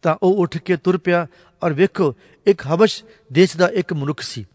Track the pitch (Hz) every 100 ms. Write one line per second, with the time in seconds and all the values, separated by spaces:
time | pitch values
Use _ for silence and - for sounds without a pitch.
0 | 170 160 180 202 175 165 - 175 - 180
1 | 180 175 165 _ _ _ 175 143 190 -
2 | 160 120 _ _ - - 131 165 214 -
3 | - _ _ 131 185 160 180 214 170 160
4 | 139 151 - - 101